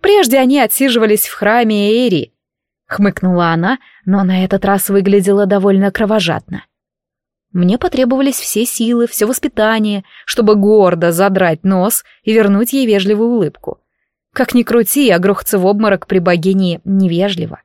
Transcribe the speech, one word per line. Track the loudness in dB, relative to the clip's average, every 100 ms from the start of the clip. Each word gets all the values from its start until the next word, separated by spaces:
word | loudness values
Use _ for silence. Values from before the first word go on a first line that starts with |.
«Прежде | 4 2 4 2
они | 2 2
отсиживались | 0 0 0 2 2 0 -2
в |
храме | -4 0 0 0 0 0
Эйри», | 0 0 -2 -4 _ _ _ _ _ _
хмыкнула | -2 -2 0 -2 0 0
она, | 0 -2 -4 _ _ -2
но | 0
на | 0 0
этот | 0 -2
раз | 0 -2 0
выглядела | 0 2 2 2 0
довольно | 2 2 2 2 0
кровожадно. | -2 -2 0 -2 -6 -8 -16 -16 _ _ _ _ _ _ _ _
Мне | -2 0 0
потребовались | -2 0 0 0 -2 -4
все | -6 -4
силы, | -4 -4 -2 0 -2
всё | -2 -4
воспитание, | -4 -6 -2 -2 0 -2 -4 -8 -20
чтобы | -10 -2 2
гордо | 2 4 4 4 2 -2
задрать | 0 0 2 0 0
нос | -2 0 0 -4 -8 _
и | -2
вернуть | 2 2 2 0
ей | -2 0
вежливую | 0 0 0 0
улыбку. | 0 -2 -6 -16 -16 _ _ _ _ _
Как | -4 0
ни | 0
крути, | 2 0 0 0 2
а | 2
грохаться | 2 -2 -2 0
в | 0
обморок | 2 0 0 0
при | -2
богине | 0 0 0 0 0 -4
невежливо. | -2 0 0 0 -2 -4 -10 -12